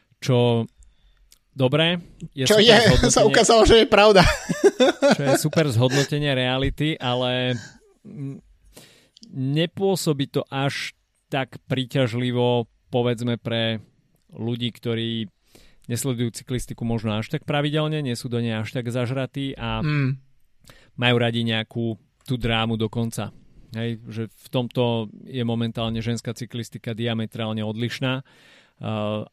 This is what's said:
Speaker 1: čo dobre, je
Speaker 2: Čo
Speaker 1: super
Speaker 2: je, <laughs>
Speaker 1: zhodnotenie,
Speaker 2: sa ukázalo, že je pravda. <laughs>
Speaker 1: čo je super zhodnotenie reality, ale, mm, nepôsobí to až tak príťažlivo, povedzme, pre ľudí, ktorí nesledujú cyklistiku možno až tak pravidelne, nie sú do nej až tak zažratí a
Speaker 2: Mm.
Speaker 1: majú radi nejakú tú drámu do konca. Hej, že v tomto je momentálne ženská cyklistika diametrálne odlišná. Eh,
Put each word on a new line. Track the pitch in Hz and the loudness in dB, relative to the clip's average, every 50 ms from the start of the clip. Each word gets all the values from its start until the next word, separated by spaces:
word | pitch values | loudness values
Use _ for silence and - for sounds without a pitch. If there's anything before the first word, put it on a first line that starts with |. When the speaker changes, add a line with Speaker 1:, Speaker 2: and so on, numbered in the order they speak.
| _ _ _ _ | _ _ _ _
Speaker 1:
čo | - - 127 120 120 120 117 117 113 - _ _ - - _ _ _ _ _ _ _ _ _ _ _ _ | -2 2 2 4 4 4 2 0 -2 -4 _ _ -20 -20 _ _ _ _ _ _ _ _ _ _ _ _
dobre, | _ 131 131 127 135 151 160 170 180 175 - - - - 175 - | _ 0 2 2 4 2 2 2 0 -2 -6 -12 -18 -18 -18 -12
je | - 139 | -6 -2
Speaker 2:
Čo | 131 - 208 | 2 4 6
Speaker 1:
super | 214 202 | 8 8
Speaker 2:
je, | 240 214 | 8 8
<laughs> | 220 | 8
Speaker 1:
zhodnotenie, | 233 196 - - - 233 | 8 6 6 6 4 4
Speaker 2:
sa | - 262 | 4 6
ukázalo, | 208 214 - 240 208 - 233 220 | 4 6 6 6 6 6 6 6
že | 220 - 226 | 8 8 8
je | 226 214 | 6 6
pravda. | - 220 196 202 220 208 185 - - - - - - 539 587 605 392 | 6 6 6 8 8 8 8 6 6 2 -2 -4 -6 -2 2 2 4
<laughs> | - - 247 - - - - 285 214 | 4 4 2 2 2 2 2 2 2
Speaker 1:
čo | - | 2
je | 143 139 - | 2 0 0
super | - - 151 - 165 156 147 | 0 0 0 0 0 0 2
zhodnotenie | 117 113 127 131 127 143 139 - 151 147 147 147 | 2 2 2 2 2 0 0 0 -2 -2 -2 -2
reality, | 135 127 127 127 127 131 135 139 - - 147 156 160 | 0 0 0 0 0 0 -2 -2 -2 -2 -2 -2 -2
ale, | - 139 123 123 127 127 123 127 127 127 127 127 117 - - - _ _ _ _ _ | -4 -4 -4 -2 -2 -2 -2 -2 -2 -2 -2 -4 -4 -8 -12 -20 _ _ _ _ _
mm, | _ 101 98 143 139 139 135 - - _ _ _ _ _ _ - - - _ _ _ _ _ _ - - | _ -18 -14 -12 -12 -12 -12 -14 -18 _ _ _ _ _ _ -20 -20 -20 _ _ _ _ _ _ -20 -14
nepôsobí | - 135 131 135 143 156 170 170 - - 196 196 190 - - 170 147 135 139 120 | -8 -6 -4 -2 0 0 -2 -2 -2 -2 -2 0 0 0 0 -2 -2 -2 -4 -4
to | - 139 - - | -4 -4 -6 -4
až | - 135 139 139 - - - - - _ _ _ _ _ _ _ | -4 -4 -2 -2 -4 -4 -8 -10 -12 _ _ _ _ _ _ _
tak | 156 139 131 - - - _ | -6 -6 -6 -6 -10 -16 _
príťažlivo, | - 135 127 127 117 - 139 131 120 110 120 127 123 120 123 123 123 123 120 113 - _ _ _ _ | -6 -4 -4 -4 -2 -2 0 0 0 -2 -2 -4 -2 0 0 2 2 2 0 -2 -4 _ _ _ _
povedzme, | - 123 120 123 120 110 120 120 120 | -2 0 0 0 -2 -2 -2 -4 -4
pre | 110 - 110 113 113 113 113 113 110 110 _ _ _ _ _ _ _ _ _ | -4 -6 -6 -4 -2 -2 -2 -4 -6 -8 _ _ _ _ _ _ _ _ _
ľudí, | - - 110 113 120 117 120 120 | -14 -8 -6 -6 -4 -4 -6 -6
ktorí | - - - 120 113 113 113 117 113 113 110 92 - _ _ _ - - - - _ _ | -8 -6 -6 -6 -4 -4 -4 -4 -6 -6 -8 -8 -12 _ _ _ -20 -20 -20 -20 _ _
nesledujú | _ - 120 117 - 139 123 117 120 117 | _ -8 -6 -4 -4 -4 -2 -2 -4 -4
cyklistiku | - - - - 127 123 - - - - 120 | -6 -8 -10 -8 -6 -6 -6 -8 -10 -8 -4
možno | 117 117 113 110 110 104 107 | -4 -4 -2 -2 -4 -4 -4
až | 110 - | -4 -6
tak | - 151 | -8 -8
pravidelne, | - - 147 147 143 151 147 156 151 151 156 151 | -4 -4 -2 -2 -2 0 -2 -2 -2 -2 -2 -4
nie | 147 127 120 | -4 -4 -6
sú | - - 127 | -6 -6 -6
do | 120 117 | -4 -4
nej | 117 117 110 | -2 -2 -4
až | 110 110 107 | -4 -6 -6
tak | - 135 117 | -6 -6 -6
zažratí | 120 117 127 123 117 131 135 131 123 - 143 139 135 131 - | -4 -4 -4 -4 -4 -4 -6 -6 -6 -8 -8 -8 -8 -8 -8
a | 117 113 113 110 | -6 -6 -4 -4
Speaker 2:
Mm. | 160 151 147 143 139 127 135 135 - _ _ _ _ _ _ _ _ - - _ _ _ _ | -2 -2 0 0 0 -2 -4 -6 -10 _ _ _ _ _ _ _ _ -20 -20 _ _ _ _
Speaker 1:
majú | - 120 123 123 117 | 0 2 2 2 2
radi | 117 117 117 117 | 2 0 0 -2
nejakú | 117 117 113 110 110 - - 117 117 117 110 - _ _ _ _ | -2 -2 -2 -4 -6 -6 -6 -6 -4 -4 -6 -8 _ _ _ _
tú | _ - 131 | _ -8 -6
drámu | 117 113 117 113 113 113 113 113 | -4 -2 -2 -2 0 0 -2 -2
do | 107 110 | -2 -4
konca. | 107 - 120 117 113 - - 104 - - - _ _ _ - - - | -4 -4 -4 -4 -4 -6 -8 -10 -10 -14 -18 _ _ _ -20 -20 -14
Hej, | 107 113 117 117 117 110 117 | -10 -8 -6 -6 -8 -10 -12
že | 120 107 113 113 104 | -12 -10 -10 -10 -10
v | - _ - - | -12 _ -12 -6
tomto | - 131 123 113 - 127 123 120 117 113 110 101 - - - | -4 -4 -4 -2 -2 -2 0 0 0 -2 -4 -8 -12 -18 -18
je | - 135 127 | -10 -6 -4
momentálne | 117 117 117 117 117 113 113 123 113 113 113 113 | -4 -2 -2 -2 -4 -4 -4 -6 -6 -4 -4 -4
ženská | 107 117 117 110 - 123 | -4 -4 -6 -6 -6 -10
cyklistika | 110 - 123 101 - 120 113 - - 113 - 120 113 | -10 -10 -12 -12 -10 -12 -12 -12 -14 -12 -12 -10 -8
diametrálne | 104 117 120 113 113 110 104 - 110 113 110 110 110 107 | -6 -4 -4 -4 -4 -6 -6 -8 -8 -6 -6 -6 -4 -6
odlišná. | 107 107 110 120 117 - - 139 127 131 131 - _ _ _ _ _ _ _ _ _ _ _ | -6 -6 -6 -6 -6 -6 -4 -4 -4 -4 -6 -8 _ _ _ _ _ _ _ _ _ _ _
Eh, | - - 110 107 104 104 107 107 - - | -10 -8 -6 -4 -4 -4 -4 -6 -8 -12